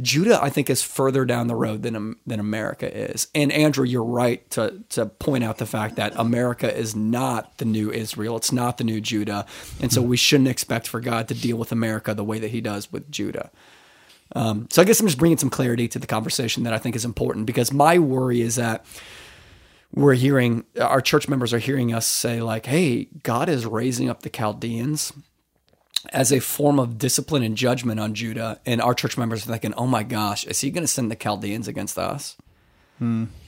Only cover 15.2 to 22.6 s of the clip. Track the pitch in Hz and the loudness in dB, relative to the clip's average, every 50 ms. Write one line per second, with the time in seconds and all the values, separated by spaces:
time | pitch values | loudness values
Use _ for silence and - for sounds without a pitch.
15.2 | 160 170 160 - 143 127 - - 135 123 120 120 120 117 - - - - 123 110 | 4 4 4 4 2 -2 0 0 0 0 2 0 -2 -2 -4 -8 -4 -2 -2 -2
16.2 | 110 - - - 123 113 - 120 117 117 110 113 - 120 117 117 110 120 113 - | -2 -2 -2 -2 -2 -2 -2 -2 -2 -2 -2 -2 -2 -4 -4 -4 -6 -6 -4 -2
17.2 | 123 123 - 104 110 120 117 135 120 - 139 143 143 160 175 180 160 135 131 131 | -2 -2 -2 -2 -4 -2 0 0 0 2 4 4 6 6 8 6 6 4 2 0
18.2 | 131 127 123 120 113 117 117 123 117 113 113 - - - - - - - - - | 2 2 2 2 2 0 0 0 0 -2 -2 -4 -8 -14 -20 -20 -18 -18 -20 -20
19.2 | - - - - - - - - - _ _ _ _ _ - - 139 143 135 123 | -20 -20 -20 -20 -20 -20 -20 -20 -20 _ _ _ _ _ 0 4 6 6 6 6
20.2 | 131 139 139 131 123 120 117 117 - - _ - 120 - 127 135 123 - - 147 | 4 4 4 4 4 4 2 0 -4 -6 _ 0 2 4 4 2 2 4 2 2
21.2 | - - 143 131 123 110 117 117 107 135 139 135 120 117 113 113 113 - - - | 2 2 0 0 0 0 0 0 0 0 0 0 0 0 0 0 -2 -2 -2 0
22.2 | - 120 117 117 117 113 110 113 | -2 -2 -2 -2 -2 -2 -4 -4